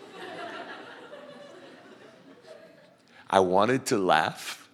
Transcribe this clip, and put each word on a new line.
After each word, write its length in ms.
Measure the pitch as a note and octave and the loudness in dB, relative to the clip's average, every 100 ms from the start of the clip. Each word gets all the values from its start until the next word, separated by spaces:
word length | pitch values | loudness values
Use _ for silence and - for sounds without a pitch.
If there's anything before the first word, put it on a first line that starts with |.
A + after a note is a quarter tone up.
| - - - - F4 F4 - - - - A#4+ D5 C#5+ C#5+ D5 F#4 C#4 - - F#4+ G#4 - C#4 B3 - - - - - _ _ - - | -18 -14 -12 -12 -10 -10 -12 -14 -16 -16 -16 -16 -16 -18 -18 -18 -20 -20 -20 -20 -20 -20 -20 -20 -20 -20 -20 -20 -20 _ _ -20 2
I 80 | G2 | 4
wanted 440 | F#2+ F#2 G#2+ C3 C3+ | 6 6 4 2 2
to 100 | A2+ | 2
laugh 720 | F2+ D#2 F2+ - - - - | 6 4 4 -2 -10 -12 -16